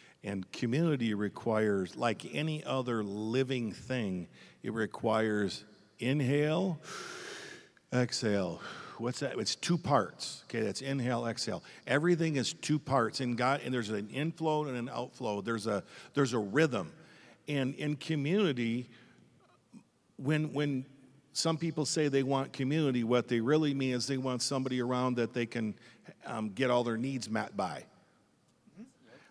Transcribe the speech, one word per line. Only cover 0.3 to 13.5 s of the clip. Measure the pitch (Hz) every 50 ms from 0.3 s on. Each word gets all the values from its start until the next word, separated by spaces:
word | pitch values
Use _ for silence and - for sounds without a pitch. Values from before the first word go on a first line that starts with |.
| 101 98 92 - -
community | - 127 117 123 151 170 165 151 131 117 110 104
requires, | 101 104 98 - - - 120 110 110 110 107 101 98 92 87 - -
like | 120 117 107 - - - 123
any | 143 151 160 156 151 -
other | 135 131 131 123 123 117 110 104
living | 98 101 107 110 110 120 131 135 123 135 123 117 104 90
thing, | - - 120 127 127 110 98 92 87 85 - - - - - - _ -
it | 113
requires | 110 113 107 101 - - - 113 110 110 110 110 107 104 101 92 - - - - - - - _ _ -
inhale, | - 127 143 151 131 123 143 147 147 151 156 175 190 190 160 - - - - - - - - - - - - - - - - - - - _ _ _ _
exhale. | - 127 123 117 - - 120 110 104 98 92 87 85 - - - - - - - - -
What's | 113 123 123 -
that? | 147 135 131 113
It's | 104 - -
two | - - - 175 160
parts. | - - 143 120 92 82 - - - - - - -
Okay, | - - 117
that's | 110 104 98 -
inhale, | 131 135 139 139 120 127 123 117 120 117
exhale. | 110 - - 117 92 87 - - - - -
Everything | - 127 147 156 175 180 156 165 160 147 135
is | 117 - -
two | - - - 156 143
parts | - - 139 131 113 104 - -
in | 131 123 120
God, | 110 - 131